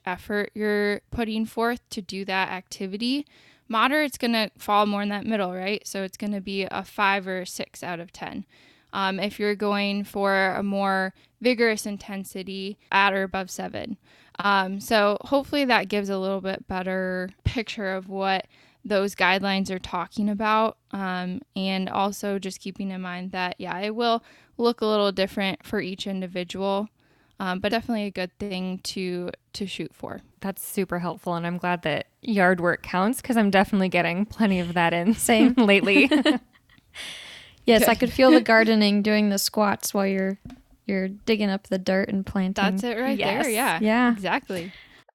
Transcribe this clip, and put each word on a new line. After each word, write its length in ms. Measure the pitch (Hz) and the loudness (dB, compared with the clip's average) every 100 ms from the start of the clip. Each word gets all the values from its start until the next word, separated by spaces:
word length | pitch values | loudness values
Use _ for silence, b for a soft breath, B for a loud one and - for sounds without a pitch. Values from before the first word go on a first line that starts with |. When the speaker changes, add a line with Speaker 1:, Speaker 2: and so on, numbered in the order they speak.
| - | -8
Speaker 1:
effort 440 | 180 - 208 202 | -8 -4 -4 -4
you're 460 | 214 214 208 208 208 - | -2 0 2 0 -2 -6
putting 340 | - 220 220 | -6 -4 -2
forth 420 | 220 - 233 240 - | -4 -2 -2 -2 -8
to 100 | - | -12
do 240 | 185 190 | -8 -8
that 240 | 196 190 185 | -2 -2 -2
activity, 800 | 185 - - 190 202 240 285 285 b b b b | -4 -12 -10 -8 -4 -2 -2 -4 b b b b
moderate's 480 | 220 247 302 294 - | 2 2 2 0 -2
gonna 320 | 240 226 214 - | -2 0 -2 -6
fall 280 | - 208 208 | 2 4 4
more 160 | 202 | 2
in 80 | 202 | -2
that 160 | 202 220 | -4 -4
middle, 260 | 220 180 | -2 -2
right? 340 | 180 190 208 - | -4 -4 -6 -6
So 160 | 196 | -8
it's 140 | 190 - | -8 -6
gonna 240 | 208 202 | -6 -6
be 240 | 190 196 | -6 -4
a 180 | 190 - | -4 -6
five 460 | 185 - 202 196 185 | -8 0 2 2 -2
or 120 | 185 | -6
a 40 | 180 | -8
six 360 | - - - | -10 -12 -10
out 180 | - 170 | -10 -10
of 100 | 175 | -10
ten. 340 | - - - - b b b b | -12 -12 -12 -14 b b b b
Um, 260 | 196 190 190 | -4 -2 -2
if 180 | 208 208 | -4 -2
you're 160 | 208 | -2
going 500 | 202 208 202 202 202 | 0 0 0 0 -2
for 480 | 202 208 196 196 190 | -4 -2 2 2 2
a 80 | - | 0
more 520 | 202 196 196 190 190 - b - | -2 0 0 0 -2 -6 b -4
vigorous 460 | 233 233 233 214 214 | 0 2 2 0 -4
intensity, 920 | 202 - 196 190 190 185 190 190 208 - | -10 -10 -12 -10 -12 -10 -8 -10 -10 -2
at 220 | 190 202 | 2 4
or 100 | 196 | 2
above 280 | 190 190 185 | -2 -4 -6
seven. 460 | - 185 - 78 202 b b b - | -8 -8 -8 -10 -12 b b b -4
Um, 420 | 202 196 190 196 | 2 2 2 -4
so 380 | - 226 208 202 | 0 4 4 2
hopefully 420 | - 277 269 294 269 | 0 0 0 0 2
that 220 | 220 190 | 2 2
gives 200 | 208 196 | -2 -2
a 100 | 196 | -4
little 220 | 190 196 | -2 -4
bit 260 | 190 190 - | -4 -6 -6
better 640 | 185 185 190 185 185 185 - | -6 -2 -2 -2 -4 -6 -4
picture 480 | - 254 214 - 196 | -4 -4 -6 -6 -6
of 140 | 190 185 | -6 -6
what 380 | 190 190 190 - b b b | -4 0 0 -2 b b b
those 300 | - 202 202 | -2 0 0
guidelines 560 | - 180 190 196 190 190 | 2 2 4 2 0 -2
are 80 | 185 | -4
talking 500 | - 180 170 - 208 | -6 -6 -6 -2 -2
about. 480 | 202 214 220 220 - _ | 0 2 2 2 -2 _
Um, 500 | 196 190 185 180 180 - | -8 -6 -4 -6 -8 -10
and 340 | 190 190 190 185 | -6 -4 -2 -2
also 500 | - 202 202 208 196 | 0 -2 -2 -4 -4
just 220 | 190 - | -6 -10
keeping 300 | 196 185 196 | -12 -8 -8
in 100 | 185 | -6
mind 320 | 185 180 185 | -8 -8 -8
that, 240 | 185 180 - | -4 -4 -4
yeah, 200 | 180 175 | -6 -4
it 160 | 208 | -4
will 280 | 220 233 233 b b b - | 0 2 2 b b b 0
look 220 | 233 233 | 0 2
a 40 | 220 | 2
little 240 | 214 202 | 2 2
different 520 | 190 190 - 196 - | 2 -2 0 -4 -4
for 160 | - 208 | -4 -4
each 260 | 170 190 202 | -4 -6 -6
individual, 800 | 190 185 180 175 185 196 196 214 _ _ _ _ - | -6 -6 -6 -8 -4 -2 -2 -2 _ _ _ _ -8
um, 200 | 190 185 | -6 -2
but 100 | 202 | 0
definitely 340 | 226 226 226 | -2 -2 -4
a 60 | 208 | -4
good 260 | 190 180 - | -6 -8 -8
thing 400 | 208 185 185 185 | -8 -6 -6 -6
to, 460 | - - 180 180 180 - _ | -8 -6 -4 -4 -6 -10 _
to 120 | - 196 | -10 -8
shoot 280 | - 160 | -6 -10
for. 260 | - - - - _ | -10 -12 -12 -16 _
Speaker 2:
That's 220 | 196 190 | -8 -8
super 340 | - - 185 175 | -6 -4 -2 -2
helpful, 360 | 175 - - | -4 -6 -4
and 120 | 170 170 | -4 -2
I'm 100 | 175 | -4
glad 240 | 180 175 | -2 -2
that 240 | 165 147 - _ | -2 -4 -6 _
yard 400 | - 202 180 180 | -2 4 4 4
work 220 | 170 - | 2 0
counts, 400 | - 180 196 269 | -2 0 0 -2
'cause 140 | - 233 | 0 2
I'm 140 | 202 | 6
definitely 380 | 190 202 196 185 | 6 4 2 2
getting 380 | 175 170 170 208 | 2 0 0 -4
plenty 340 | - 220 185 | 0 2 2
of 140 | 175 | 0
that 180 | 175 170 | 2 2
in 220 | 170 180 | 2 2
Speaker 3:
Same. 400 | 220 - 220 240 | 2 4 6 6
Speaker 2:
<laughs> 20 | 247 | 6
lately. 540 | 214 196 175 202 269 302 | 6 6 6 6 6 4
Speaker 3:
<laughs> 40 | 294 269 _ _ _ _ _ B B B B B B B | 4 2 _ _ _ _ _ B B B B B B B
Yes, 180 | - 220 | 4 6
I 100 | - | 6
Speaker 1:
Good. 60 | 226 | 4
Speaker 3:
could 120 | 240 | 2
feel 180 | - 262 | 6 8
the 80 | 302 | 8
Speaker 1:
<laughs> 120 | 226 | 8
Speaker 3:
gardening, 500 | 226 220 220 208 202 | 6 6 4 4 4
doing 260 | 208 214 208 | 2 2 2
the 100 | 196 | 0
squats 560 | - - 208 - - | -2 0 0 0 -4
while 120 | 202 196 | -2 0
you're, 320 | 190 190 196 - - _ _ | 0 -2 -4 -10 -20 _ _
you're 240 | - 196 190 | -4 -4 -2
digging 400 | 202 - 220 208 | -6 -2 0 0
up 200 | 196 - | -2 -2
the 100 | 190 | -4
dirt 300 | 185 190 202 | 0 0 0
and 180 | 196 190 | -2 -2
planting. 380 | 196 190 196 | -2 -2 2
Speaker 1:
That's 180 | 196 190 | 0 0
it 140 | 240 220 | -2 -2
right 180 | 262 240 | -2 0
there, 300 | - 220 302 | 0 0 0
Speaker 2:
Yes. 40 | |
Speaker 1:
yeah. 260 | 220 247 165 | 0 0 2
Speaker 3:
Yeah. 320 | 214 226 247 | 2 4 2
Speaker 1:
Exactly. 600 | 220 185 202 - 185 175 B B B B | 2 -2 -4 -4 -8 -8 B B B B